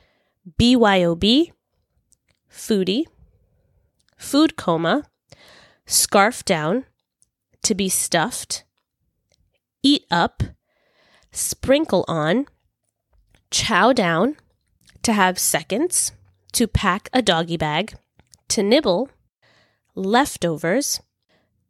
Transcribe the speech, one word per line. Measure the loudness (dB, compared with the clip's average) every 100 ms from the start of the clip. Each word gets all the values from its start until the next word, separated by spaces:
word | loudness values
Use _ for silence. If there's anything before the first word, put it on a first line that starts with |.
| _ _ _ _ -12 0
B | 4 4
Y | 4 2
O | 0 0
B, | 2 2 0 _ _ _ _ _ _ _ _ _ _
foodie, | -14 -4 -2 0 -2 -4 _ _ _ _ _ _ _ _ _ _ _
food | -4 0 0 0
coma, | -4 -2 0 -2 -4 _ _ _ -20 -20 _ _
scarf | -6 -2 2 2 2 0
down, | -4 -2 0 -4 -6 _ _ _ _ _ _ _
to | -4
be | -2 -2
stuffed, | -2 -2 -2 -2 -6 -10 -12 _ _ _ _ _ _ _ _ _ _ _ _
eat | 0 0 0
up, | -2 -2 -2 -8 -10 _ _ _ _ _ _ _
sprinkle | -10 -8 -6 0 2 2 -2 -2
on, | -2 0 -2 -4 _ _ _ _ _ _ _ _ _ -8
chow | -6 0 2 4
down, | 2 2 0 0 -4 _ _ _ _ _ -6
to | -2
have | 2 2 0
seconds, | -2 -4 -4 -4 -2 -2 -4 -8 _ _ _
to | -2 0
pack | 0 0 -2 -2
a | 0
doggy | 2 0 0 -2
bag, | -2 -2 -4 -10 _ _ _ _ -6
to | 0
nibble, | 4 4 4 0 -2 _ _ _ _ _ _ _ _
leftovers, | -8 0 0 0 -2 -4 -2 -2 -2 -2 -6 _ _ _ _ _ _